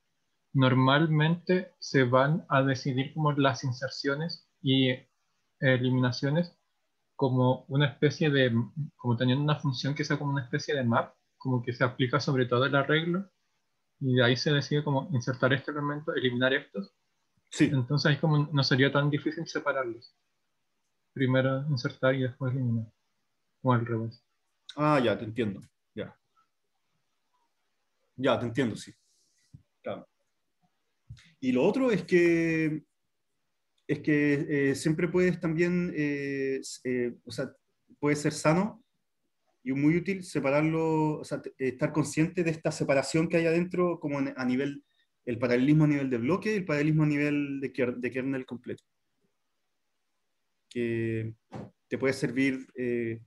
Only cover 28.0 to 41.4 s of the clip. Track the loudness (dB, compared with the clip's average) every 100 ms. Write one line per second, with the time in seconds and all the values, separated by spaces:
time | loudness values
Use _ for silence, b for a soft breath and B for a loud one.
28 | _ -2 0 0 -2 -2 -2 -4 -14 -20
29 | _ _ _ _ _ -20 _ _ -12 -12
30 | -14 _ _ _ _ _ _ _ _ _
31 | _ -20 b b 0 2 2 2 0 0
32 | 2 4 4 2 0 0 -2 -4 _ _
33 | _ _ _ _ _ _ _ _ -6 -4
34 | 0 2 2 0 0 0 0 0 -2 0
35 | 0 2 0 0 -2 0 0 0 -2 -2
36 | -2 -2 -4 -4 -4 -4 -8 -10 -4 -2
37 | -2 -6 -12 -8 -8 -10 _ _ _ -4
38 | -2 0 -2 0 2 2 0 -6 _ _
39 | _ _ _ _ _ _ -4 2 2 2
40 | 0 -6 -4 -2 2 2 2 0 0 2
41 | 0 -2 -6 -8